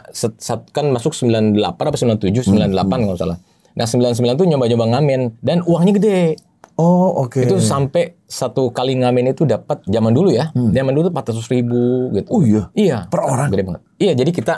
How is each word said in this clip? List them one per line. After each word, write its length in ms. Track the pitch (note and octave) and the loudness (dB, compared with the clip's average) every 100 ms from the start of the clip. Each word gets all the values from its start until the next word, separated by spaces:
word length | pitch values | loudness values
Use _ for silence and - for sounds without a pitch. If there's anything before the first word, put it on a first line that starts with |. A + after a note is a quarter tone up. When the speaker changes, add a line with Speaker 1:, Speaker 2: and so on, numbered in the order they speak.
| - | -10
Speaker 1:
set-, 240 | - A#2 - | -8 -6 -6
set-, 340 | - A#2 - | -8 -8 -6
kan 200 | D3 C#3+ | -4 -2
masuk 200 | A#2+ - | -2 -4
sembilan 420 | - B2 A2 G#2+ | -2 0 2 2
delapan 300 | G#2 F#2 - | 2 0 -4
apa 120 | D3 C#3+ | -4 -2
sembilan 220 | B2 G#2+ | 0 0
tujuh, 220 | F#2+ A2+ | 0 0
Speaker 2:
Hmm, 60 | G2 | 2
Speaker 1:
sembilan 200 | G2+ - | 2 2
delapan 180 | F#2+ G2 | 0 0
Speaker 2:
hmm. 80 | F#2 | 0
Speaker 1:
kalau 120 | G#2 | -2
nggak 100 | F2 | -2
salah. 160 | F2 F2 - _ _ | -4 -6 -12 _ _
Nah, 120 | - A2+ | -6 -2
sembilan 260 | B2+ B2 | 0 0
sembilan 220 | A#2 A#2+ | 0 0
tuh 120 | C#3 F#3 | 2 2
nyoba-nyoba 380 | C#3+ A#2 A#2 A2+ | 2 2 2 2
ngamen 320 | B2 D3+ C3 B2 A2+ | 2 2 0 -4 -4
dan 200 | A#2+ E3+ | -2 -2
uangnya 300 | E3+ E3 F#3 | 0 2 2
gede. 260 | G3+ G#3+ F#3 E3 D#3+ _ _ - | 2 2 2 0 -2 _ _ -12
Speaker 2:
Oh, 400 | - E3+ F3+ F#3 - | 0 2 4 2 0
oke. 180 | B2 C3 | -2 -2
Speaker 1:
Itu 180 | B2 - | 0 2
sampai 600 | A2 C#3 C#3 E3+ - - | 0 0 -2 -2 -4 -8
satu 460 | _ - B2+ C3+ B2+ | _ -8 -4 -2 -2
kali 240 | C3 C3 B2+ | -2 -2 0
ngamen 340 | B2+ B2 B2+ | 2 2 0
itu 120 | C3 | 0
dapat 380 | D3 G#2 - C#3+ | 0 0 -4 -8
zaman 260 | - A2 A2 | -2 0 2
dulu 200 | A#2+ F#3+ | 4 2
ya. 200 | A#2 D#3 | 2 0
Speaker 2:
Hmm. 200 | B2+ A#2 | 0 0
Speaker 1:
Zaman 200 | B2 C3+ | 2 0
dulu 120 | C#3 | 0
tuh 80 | F3+ | 0
empat 140 | D3+ A2+ | -4 -6
ratus 180 | A2 A#2 | -8 -2
ribu 340 | B2+ A#2+ A#2+ A#2+ B2+ B2+ | -2 0 0 0 0 -2
gitu. 180 | G2 - | -4 0
Speaker 2:
Oh, 140 | A3+ | 2
iya? 200 | B2 G#2 - | 4 2 0
Speaker 1:
Iya. 260 | - G3 A#2 | 0 0 0
Speaker 2:
Per 160 | F#2 - | -4 -2
orang? 280 | D#3 B2+ C#3+ | 0 0 0
Speaker 1:
Gede 140 | G2 | -2
banget. 180 | F#2+ D#2 _ _ | -2 -8 _ _
Iya, 160 | F#3+ B2+ | 0 2
jadi 140 | C#3 | 0
kita 200 | F3 B2 | -2 -4